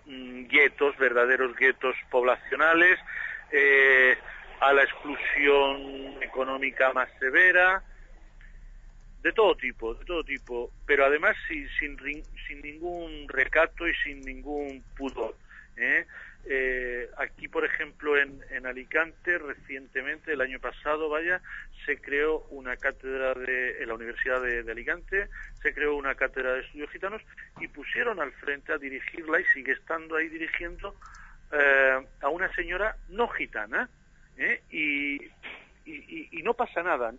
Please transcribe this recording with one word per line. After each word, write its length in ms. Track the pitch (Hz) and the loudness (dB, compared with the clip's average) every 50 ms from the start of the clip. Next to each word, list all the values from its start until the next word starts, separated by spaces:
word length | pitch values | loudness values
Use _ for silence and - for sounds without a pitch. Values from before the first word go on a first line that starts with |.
| _ | _
mm, 420 | 143 135 131 127 123 123 127 123 117 | -14 -14 -14 -12 -12 -12 -14 -4 2
guetos, 500 | 135 147 143 131 - - 143 143 135 - | 4 4 4 4 4 2 2 2 2 4
verdaderos 580 | 131 123 120 120 120 123 131 123 131 123 113 | 2 4 6 6 4 4 4 2 2 0 0
guetos 380 | - 131 131 127 - - 127 120 - - - | 2 4 4 4 2 0 -2 -2 -4 -4 -2
poblacionales, 880 | - 127 123 127 120 - - - 135 135 151 160 165 165 175 180 180 - - - - - - - - - - - | 0 2 4 4 2 2 -2 -4 0 2 4 6 6 8 8 6 6 4 0 -6 -10 -10 -8 -10 -10 -12 -8 -2
eh, 680 | 151 143 139 139 139 135 135 135 131 131 131 127 120 - - - - - - - - - | 2 4 6 8 8 8 8 8 8 8 8 6 6 4 0 -8 -16 -16 -16 -14 -4 2
a 120 | 135 135 | 4 6
la 100 | 139 139 | 6 6
exclusión 1400 | 135 - - - - 147 139 - - - - 143 143 143 143 143 139 139 139 139 139 139 139 135 135 139 135 - | 6 4 2 -4 -8 -8 -6 -4 -4 -2 0 4 6 6 6 6 6 4 0 -2 -6 -10 -10 -10 -10 -12 -10 -8
económica 720 | 135 - - 131 131 131 135 135 139 135 - - 131 131 | -8 -6 -2 -2 -2 -2 -2 -2 -4 -2 0 2 4 4
más 160 | 127 131 127 - - - | 4 2 0 -2 -2 -4
severa, 640 | 135 131 139 170 185 180 175 180 180 185 190 190 - - - - - - - - - - - - - - - - - - - - - - - - - - - - | -2 2 6 6 8 8 8 8 6 6 4 2 -2 -8 -18 -20 -20 -20 -20 -20 -20 -20 -20 -20 -20 -20 -20 -18 -18 -18 -18 -18 -18 -20 -20 -20 -20 -20 -10 -4
de 100 | - 165 | -2 0
todo 220 | 175 220 220 185 151 | 4 4 6 6 4
tipo, 400 | - 131 123 113 - 117 113 113 | 2 -2 -8 -6 -6 -6 -8 -8
de 100 | - - | -8 -8
todo 180 | 175 175 160 | -6 -6 -6
tipo, 480 | 147 139 139 127 - - 123 120 120 - - - - | -4 -6 -8 -8 -8 -8 -8 -6 -8 -8 -10 -6 -2
pero 220 | - 147 139 139 | 2 4 6 6
además 280 | 139 147 151 175 208 208 - - - | 6 4 4 2 0 0 -2 -4 -8
sin, 180 | 160 147 143 139 - - | -8 -8 -8 -8 -6 -6
sin 180 | 151 143 139 | -6 -6 -8
rin-, 280 | 131 131 139 147 151 156 - - - - | -10 -10 -10 -10 -10 -12 -14 -14 -14 -12
sin 140 | - 147 143 | -12 -12 -12
ningún 680 | 147 147 147 156 165 175 175 175 170 160 156 151 147 135 | -14 -14 -12 -10 -10 -8 -8 -8 -10 -10 -12 -12 -12 -4
recato 600 | 135 135 131 - - 156 165 160 - - 170 165 | 0 0 0 2 2 2 2 2 0 -4 -4 -2
y 60 | 151 - - | -2 -2 -4
sin 160 | 147 143 139 | -6 -6 -8
ningún 640 | 135 131 131 131 127 143 147 147 143 139 135 131 117 - - | -12 -12 -12 -10 -8 -6 -6 -6 -6 -6 -10 -12 -16 -16 -12
pudor, 380 | - 135 131 - 131 113 110 - - - - - - - - - | -8 -8 -6 -6 -6 -6 -6 -8 -12 -20 -20 -20 -20 -20 -14 -8
¿eh? 300 | 117 120 131 147 165 170 - - - - - - - - 151 | -4 -2 0 0 0 -2 -4 -10 -18 -18 -20 -20 -14 -6 -2
Eh, 600 | 139 131 131 131 127 127 127 123 120 123 120 113 - 151 | -2 0 0 0 -2 -4 -4 -6 -6 -8 -8 -10 -8 -8
aquí, 280 | 135 - - - 147 | -8 -8 -8 -12 -14
por 200 | 147 - 160 156 | -8 -4 -2 -2
ejemplo, 500 | - - - 156 147 - - 147 147 147 | -2 -2 -4 -6 -8 -10 -6 -2 2 2
en, 240 | 143 139 127 139 135 - - | 2 2 0 -4 -12 -14 -12
en 140 | 135 127 127 | -12 -10 -8
Alicante, 720 | 127 123 127 127 - - 156 165 165 - - - 185 175 170 | -8 -10 -10 -6 -2 0 0 0 -2 -6 -6 -4 -2 -2 -2
recientemente, 920 | 151 139 127 - - - 139 135 135 - - 135 127 143 156 156 - 165 | -2 -6 -12 -12 -12 -14 -14 -14 -12 -10 -8 -6 -6 -6 -8 -8 -6 -4
el 80 | 151 135 | -2 -2
año 180 | 131 131 131 123 | -2 -2 -4 -6
pasado, 520 | - 123 - - - 151 151 156 160 151 | -8 -8 -8 -6 -4 -2 -2 -2 -2 -2
vaya, 320 | 151 156 165 175 185 180 - - - - - - - - - | -2 -2 0 -2 -2 -2 -4 -8 -14 -14 -14 -16 -18 -8 -6
se 160 | - 143 - | -4 -4 -4
creó 460 | - 135 139 143 151 156 156 151 - - | -4 -4 -2 0 2 2 0 -2 -4 -8
una 260 | 139 139 131 127 123 | -16 -12 -10 -10 -8
cátedra 580 | - - 135 135 - 131 131 135 131 131 131 131 | -4 -4 -4 -4 -4 -6 -6 -4 -2 -2 -2 -2
de, 480 | 127 127 127 127 127 127 123 - - | -2 -2 -2 -2 0 -2 -2 -4 -6
en 60 | 131 113 | -6 -8
la 60 | 113 | -8
Universidad 460 | 113 117 113 113 - - 127 127 127 | -8 -8 -8 -6 -4 -2 -2 0 0
de, 220 | 127 123 120 117 | 0 -2 -2 -2
de 100 | 113 113 | -4 -6
Alicante, 560 | 110 117 120 147 160 175 - - 190 196 202 - - - - - - - | -8 -8 -6 -6 -6 -6 -6 -4 -2 -2 -2 -4 -8 -12 -14 -14 -10 -6
se 120 | - 151 131 | -4 -4 -2
creó 200 | 139 143 147 147 | 0 0 -2 -2
una 180 | 143 139 135 131 | -2 -2 -4 -2
cátedra 400 | - 135 127 - 135 127 127 127 | -2 -2 -4 -2 -2 -2 -2 -2
de 60 | 131 | -2
estudios 300 | 123 - - 147 147 - | -4 -8 -12 -12 -12 -12
gitanos 320 | - 165 190 196 214 220 - - - - - - - - | -10 -8 -8 -8 -8 -10 -14 -16 -20 -20 -20 -20 -16 -14
y 80 | 175 - | -14 -14
pusieron 500 | - 147 139 - - 233 247 233 214 175 | -14 -12 -10 -6 -4 -2 -2 -2 -2 -2
al 140 | 147 127 | -4 -6
frente 400 | - - - 147 143 139 - - | -8 -8 -6 -6 -6 -6 -4 -6
a 60 | 160 147 | -6 -6
dirigirla, 640 | 139 135 135 123 - - - 170 160 156 156 180 | -6 -8 -10 -8 -8 -8 -10 -8 -2 0 0 2
y 40 | 185 - | 4 2
sigue 200 | - 139 123 135 | 2 2 0 -2
estando 440 | 127 - - - 160 165 160 160 160 | -4 -2 -4 -6 -6 -6 -6 -4 -2
ahí 120 | 160 160 160 | -2 -2 -2
dirigiendo, 640 | 156 160 165 151 - - 175 170 170 - 185 202 - - - - - - - - - - - - | -4 -8 -6 -4 -4 -4 -6 -8 -10 -10 -12 -12 -12 -14 -18 -20 -20 -20 -20 -20 -20 -20 -10 -2
eh, 540 | 151 147 143 139 135 135 135 131 131 131 135 - - - | 2 4 6 6 8 8 6 6 4 2 -2 -6 -8 -4
a 60 | - 139 | -2 -2
una 220 | 160 180 185 175 - | -2 -2 -2 -4 -4
señora 420 | 185 170 165 180 185 202 220 - - - - | -4 -4 -4 -2 -2 -2 -2 -4 -6 -12 -8
no 180 | 175 208 240 - | -4 -2 -2 -2
gitana, 640 | - - 143 117 - 110 107 107 135 196 247 - _ _ _ _ _ - - _ _ - | -2 -4 -6 -6 -6 -6 -6 -4 -2 -4 -4 -4 _ _ _ _ _ -20 -20 _ _ -4
¿eh? 240 | 143 196 240 - _ _ | -2 -2 -2 -4 _ _
Y, 460 | - 165 151 147 143 143 143 143 143 143 - - - _ - - - - - - _ _ _ | -6 -4 -2 -2 0 -2 -2 -2 -4 -6 -8 -14 -20 _ -16 -16 -16 -16 -18 -20 _ _ _
y, 80 | - | -18
y, 360 | 320 - - - 160 160 - - | -18 -18 -16 -14 -14 -14 -14 -12
y 100 | - 156 151 | -12 -6 -2
no 100 | 214 240 | -2 -2
pasa 280 | - 233 - - 170 | -2 -2 -4 -4 -4
nada, 300 | 170 180 160 127 120 117 120 | -2 0 0 0 0 -4 -6